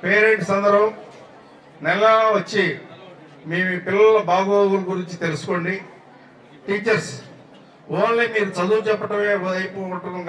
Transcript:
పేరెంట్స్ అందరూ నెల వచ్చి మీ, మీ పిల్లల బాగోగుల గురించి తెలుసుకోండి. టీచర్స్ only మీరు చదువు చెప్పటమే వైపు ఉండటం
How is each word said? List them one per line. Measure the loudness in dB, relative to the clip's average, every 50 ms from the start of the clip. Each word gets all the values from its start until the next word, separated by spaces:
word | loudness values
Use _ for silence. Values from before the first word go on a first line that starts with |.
| 0
పేరెంట్స్ | 2 2 4 4 4 4 2 0 -2 -2
అందరూ | 0 2 4 4 4 4 2 -2 -6 -18 -20 -20 -20 -20 -20 -20 -20 -20 -20 -20 -20 -20 -20 -20 -6 -2
నెల | -2 0 4 4 6 6 6 4 4 2
వచ్చి | 0 -2 -2 -2 0 0 0 -2 -6 -10 -18 -20 -20 -20 -20 -20 -20 -20 -20 -20 -18 -12 -6
మీ, | -4 -2 -2 -2
మీ | -4 -4 -4
పిల్లల | -4 2 4 6 6 6 4 2 2
బాగోగుల | 0 2 2 2 4 4 4 4 2 0 -2 -2
గురించి | -4 -6 -6 -8 -8 -6 -4
తెలుసుకోండి. | -4 -4 -4 -4 -4 -4 -4 -2 -4 -6 -6 -10 -16 -20 -20 -20 -20 -20 -20 -20 -20 -20 -20 -20 -20 -20 -16 -6
టీచర్స్ | -4 -4 -2 0 0 0 0 0 -6 -12 -14 -16 -18 -20 -20 -20 -20 -20 -20 -20 -20 -20 -20 -12 -6
only | -2 0 0 2 2 2 0 0 0
మీరు | -2 -2 -2 -2
చదువు | -4 0 0 0 0 2 0
చెప్పటమే | -2 -2 -2 -6 -4 -2 0 0 0 -2 -2
వైపు | -4 -4 -4 -6 -6 -8 -10 -8
ఉండటం | -8 -8 -8 -8 -10 -10 -8 -4